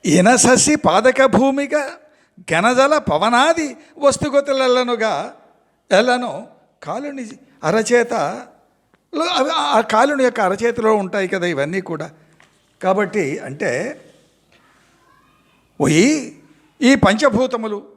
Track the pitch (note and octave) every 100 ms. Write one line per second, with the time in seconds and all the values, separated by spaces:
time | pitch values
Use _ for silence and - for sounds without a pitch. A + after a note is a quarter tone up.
0 | G#3 D3+ F#3+ B3+ A#3+ B3+ - D4+ C#4 F3+
1 | A#3+ C4 C4 G3+ C4+ C4+ C#4+ D4 C4+ -
2 | _ _ _ _ - D#3+ A3 B3+ C#4 D4+
3 | - D#3 G#3+ A#3+ D4+ E4 D4 A#3+ _ -
4 | C#4+ - D4+ C#4 C#4+ C4+ C4 B3 B3 A#3
5 | A3 D3 G#3+ - _ _ _ _ _ G3
6 | B3 B3 B2 C#3+ A#3+ _ _ _ C#3+ G3+
7 | C#4+ C#4 A3 - _ _ D#3 G#3+ A3 A#3+
8 | A#3+ A#3 D3 A3+ - _ _ _ _ _
9 | _ D#4 E4 E4+ C#4+ D#4+ C#4+ A3 A3 A3
10 | C#4 C#4+ B3+ A#3 F#3+ G3 A#3 A#3 A3 G#3+
11 | F#3+ G3+ F#3 F#3+ F3 C#3+ C#3+ F#3+ F#3 D#3+
12 | D#3 _ _ _ _ _ _ _ F#3 F#3+
13 | G3 G3+ C#3+ E3 C3 C#3 F#3 B2 A3+ D4+
14 | - _ _ _ _ _ _ _ _ _
15 | _ _ _ _ _ _ _ _ C#3 D3+
16 | A#3+ D#4 B3 - _ _ _ _ B3+ C#4
17 | G3 G#3+ C#4+ G#3+ C4 B3 A3 G#3 -